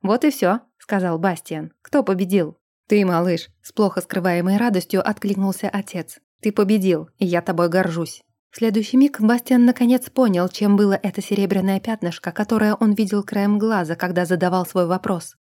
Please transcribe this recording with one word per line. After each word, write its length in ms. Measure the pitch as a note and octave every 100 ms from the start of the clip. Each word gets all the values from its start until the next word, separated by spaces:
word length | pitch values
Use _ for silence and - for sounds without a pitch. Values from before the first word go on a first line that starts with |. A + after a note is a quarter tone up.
«Вот 200 | F#3+ A#3
и 60 | D#4
всё», 300 | C4+ F3+ A3 _ _
сказал 400 | _ G3+ F#3 E3
Бастиан. 540 | F#3 E3+ - D#3 E3 _
«Кто 220 | _ D4
победил?» 540 | C4 F#3+ F#3 G3 D#3 - _ _ _
«Ты, 180 | G#3 F#3+
малыш», 440 | E3+ F3 E3+ - _
с 80 | -
плохо 300 | - G#3 F#3
скрываемой 560 | - F#3+ F3+ F3 F3 G3+
радостью 440 | A#3+ G3 - F#3+ F#3
откликнулся 600 | G#3 G3+ G3 G3 F#3+ G3+
отец. 520 | G3 G3 F3 D#3+ - _ _
«Ты 100 | G#3+
победил, 580 | G#3 G3+ G#3+ F#3+ E3 D#3+ _
и 80 | F#3+
я 160 | F3
тобой 280 | E3+ E3+ F3
горжусь». 520 | F3+ F#3 E3 D#3+ - _ _ _ -
В 0 |
следующий 400 | A3+ G#3+ G#3+ B3+
миг 240 | C#4 C#4
Бастиан 440 | G#3+ A#3+ - B3+ A#3+
наконец 440 | B3 A#3+ B3 -
понял, 380 | - B3 F3+ F3+
чем 300 | - G#3 G3+
было 160 | G3+
это 280 | G3 G3+ -
серебряное 580 | - G3 G3 G3 F#3+ G3
пятнышко, 520 | - A3 E3+ E3+ -
которое 420 | E3+ G#3 A3 G#3+
он 200 | G#3+ A3
видел 280 | G3+ G#3 G#3
краем 380 | G3+ G#3 G3+ G#3
глаза, 360 | A3 G#3+ E3 E3
когда 300 | F3+ F3 F3
задавал 400 | F3+ F3+ F#3 F3+
свой 220 | F#3+ F3
вопрос. 480 | F#3 - F3+ - -